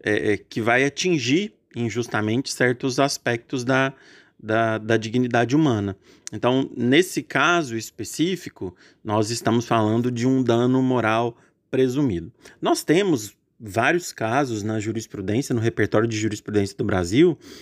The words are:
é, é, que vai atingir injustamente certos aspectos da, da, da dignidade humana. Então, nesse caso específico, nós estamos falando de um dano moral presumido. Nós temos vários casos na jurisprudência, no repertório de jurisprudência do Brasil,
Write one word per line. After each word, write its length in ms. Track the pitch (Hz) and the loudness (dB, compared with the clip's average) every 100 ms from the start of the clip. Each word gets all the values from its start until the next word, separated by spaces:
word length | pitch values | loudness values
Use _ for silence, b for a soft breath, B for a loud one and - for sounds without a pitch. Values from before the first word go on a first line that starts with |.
é, 300 | - 104 104 | -2 0 0
é, 40 | 101 | -2
que 240 | - - | -4 -4
vai 240 | 110 123 | 2 2
atingir 680 | 139 - 180 165 117 156 208 - _ 117 | 2 0 0 0 2 0 0 -10 _ -6
injustamente 760 | 117 110 117 113 107 117 - | -4 -4 -4 -2 0 -2 -2
certos 460 | - 127 123 135 127 | 0 0 0 -2 0
aspectos 640 | 139 - - 117 - 135 | 0 0 -4 -4 -4 -6
da, 300 | 123 131 135 B B B B _ | 0 0 0 B B B B _
da, 360 | 104 110 113 110 | -2 0 0 -2
da 180 | 107 113 | 0 0
dignidade 580 | 110 120 123 117 117 | 0 -2 0 0 2
humana. 420 | 143 151 110 101 92 B B B | 4 4 2 -2 -6 B B B
Então, 380 | 107 120 131 - - | -2 0 2 0 -2
nesse 460 | 120 147 180 - | 2 4 2 -4
caso 540 | - 135 151 175 139 113 | -4 0 2 2 -2 -6
específico, 1000 | 110 - 107 - 165 180 - - 95 b b b | -10 -12 -12 -4 -2 -2 -8 -12 -12 b b b
nós 280 | 107 107 107 | -2 0 0
estamos 360 | 117 - 117 120 | -2 0 0 2
falando 440 | 117 107 113 123 | 2 2 2 0
de 140 | 120 123 | 0 2
um 160 | 131 | 2
dano 380 | 120 117 123 131 | 2 2 4 2
moral 560 | 131 127 107 113 120 117 b _ _ | 2 0 2 0 -2 -6 b _ _
presumido. 600 | 131 131 127 139 85 82 - B B | 0 2 2 0 -2 -6 -16 B B
Nós 220 | 185 339 | -2 0
temos 520 | - 156 202 135 104 - _ _ | 2 2 4 0 -2 -16 _ _
vários 540 | 110 95 131 175 - | -6 0 2 0 -4
casos 500 | - 110 127 135 110 | -6 -2 0 0 -2
na 180 | 104 110 | -2 -4
jurisprudência, 760 | 107 110 110 104 95 110 143 | -4 -6 -8 -8 -2 -2 0
no 60 | 120 | 0
repertório 480 | 113 - 104 107 117 | 0 0 2 2 2
de 80 | 110 | 0
jurisprudência 600 | 110 101 - 104 98 - | -2 -4 -2 0 0 -2
do 80 | |
Brasil, 520 | 110 92 87 113 175 143 B B | -2 0 0 4 4 2 B B